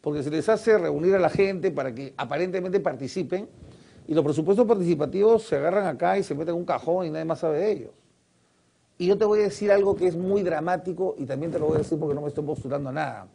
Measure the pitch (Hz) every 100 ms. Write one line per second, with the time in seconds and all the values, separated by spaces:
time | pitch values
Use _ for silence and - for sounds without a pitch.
0 | - 147 143 160 - 214 220 214 165 147
1 | 170 190 165 - 196 190 180 147 131 117
2 | 139 - 127 147 185 185 185 190 170 123
3 | 135 190 160 185 214 - - - - -
4 | - 156 147 147 156 202 220 214 175 165
5 | 143 180 214 226 220 147 151 190 202 127
6 | 170 196 - 143 160 170 175 127 151 180
7 | 175 156 160 160 165 151 202 202 117 _
8 | _ _ _ _ _ _ _ _ _ _
9 | 180 208 214 214 208 196 208 202 202 170
10 | 180 165 185 202 180 160 160 180 180 170
11 | 185 - 131 135 165 160 151 156 151 156
12 | 151 143 147 143 147 147 135 143 139 135
13 | 147 110 95